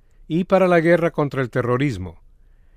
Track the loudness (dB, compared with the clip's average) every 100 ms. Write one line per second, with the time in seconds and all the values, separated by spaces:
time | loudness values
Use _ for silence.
0 | _ _ -6 -4 0 2 4 2 4 2
1 | 0 -2 -4 -2 -4 -2 -2 -2 -2 -6
2 | -10 -16 -20 _ -20 _ _